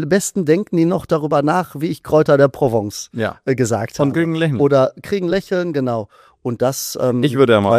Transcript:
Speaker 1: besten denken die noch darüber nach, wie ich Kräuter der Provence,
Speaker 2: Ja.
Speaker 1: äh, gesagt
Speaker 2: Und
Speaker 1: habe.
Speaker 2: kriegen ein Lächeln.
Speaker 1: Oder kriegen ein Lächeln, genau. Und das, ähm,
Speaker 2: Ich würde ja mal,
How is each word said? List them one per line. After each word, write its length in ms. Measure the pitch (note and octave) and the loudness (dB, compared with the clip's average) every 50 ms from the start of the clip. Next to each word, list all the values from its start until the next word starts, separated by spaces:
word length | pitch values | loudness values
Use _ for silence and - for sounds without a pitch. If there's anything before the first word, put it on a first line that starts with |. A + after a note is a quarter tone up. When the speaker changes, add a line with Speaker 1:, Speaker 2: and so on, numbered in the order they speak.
| D#3 D3 | 2 0
Speaker 1:
besten 360 | F3 G3+ - - - G3+ F3 | 0 -2 -2 -2 -4 -4 0
denken 320 | C#3+ D#3 F3+ G#3+ - - | 2 2 0 0 -2 0
die 80 | E3+ E3 | 0 2
noch 220 | E3+ F#3 E3+ - | 2 0 -2 -2
darüber 360 | - E3+ D#3+ D3 D3+ D#3 D3 C#3 | -2 -4 -2 -2 0 0 0 2
nach, 320 | D3 D#3+ F#3 F3 - - C#3+ | 2 0 0 -2 -4 -8 -8
wie 80 | D3 F3 | -6 -6
ich 160 | E3 - _ | -6 -8 _
Kräuter 340 | - - D#3 D#3 - D3 C#3 | 0 2 2 4 4 4 4
der 80 | C#3+ C#3 | 4 4
Provence, 600 | - - D3+ C3 A2+ A2+ G#2 G#2 - - - - - | 2 0 -2 0 0 0 -2 -4 -8 -10 -16 -14 -6
Speaker 2:
Ja. 240 | A#2+ A2 G2+ E2+ - _ | -4 -4 -4 -6 -6 _
Speaker 1:
äh, 120 | - C3+ | -4 -2
gesagt 420 | A#2+ B2+ G#2+ A2+ G#2 A2 A2 - - | 0 0 -2 -2 -4 -4 -6 -4 -2
Speaker 2:
Und 120 | D3 C#3+ | -2 -2
Speaker 1:
habe. 80 | C3 E3 | 0 -2
Speaker 2:
kriegen 120 | E3+ E3 E3 | -2 -2 -2
ein 40 | D#3+ | -2
Lächeln. 220 | E3 D#3+ C#3 G#2+ | -2 -2 0 0
Speaker 1:
Oder 320 | C#3+ C#3 C#3 C3+ C3 - - - - | 2 2 4 4 2 2 -2 -8 -10
kriegen 240 | - G3+ G3+ F3+ | -6 -6 -4 -2
ein 40 | E3+ | -2
Lächeln, 420 | F3 G3 F#3+ - G3 F3+ F3 F3 D#3+ | -2 -2 -4 -4 -4 -4 -4 -2 -4
genau. 360 | D3 C3 B2+ A#2 A2+ G#2 - _ _ _ _ _ _ | -4 -2 -2 -4 -4 -6 -8 _ _ _ _ _ _
Und 220 | _ B2+ A#2+ G#2+ B2+ | _ -8 -4 -2 -2
das, 340 | B2+ C3+ - - - - - - | -2 -2 -4 -8 -10 -6 -4 -2
ähm, 220 | B2+ A#2+ B2 A#2+ | -2 0 0 0
Speaker 2:
Ich 100 | D3 A#2+ | 0 2
würde 200 | C3+ C3+ A#2 A#2 | 2 4 4 4
ja 60 | G#2 | 4
mal, 100 | G2+ G2 A2+ | 4 4 4